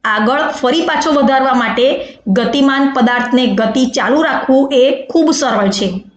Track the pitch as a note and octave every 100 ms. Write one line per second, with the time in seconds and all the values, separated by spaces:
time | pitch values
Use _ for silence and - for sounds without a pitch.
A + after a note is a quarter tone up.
0 | A3 G#3+ A3 C#4+ D#4 - B3 D#4 E4+ D4+
1 | D#4 C#4+ C#4 C4+ C4 B3 A3+ A3+ C4 -
2 | - - - F#3+ A#3 C#4+ C4+ C4+ C#4 C4+
3 | A#3+ B3 A#3+ B3 B3 G3 F3+ A#3 B3+ C#4
4 | G3+ D4 D#4+ B3 - C4+ C4+ C4+ C4+ -
5 | - E4 D#4 - C4 A3 G3 F#3+ F#3+ F#3
6 | -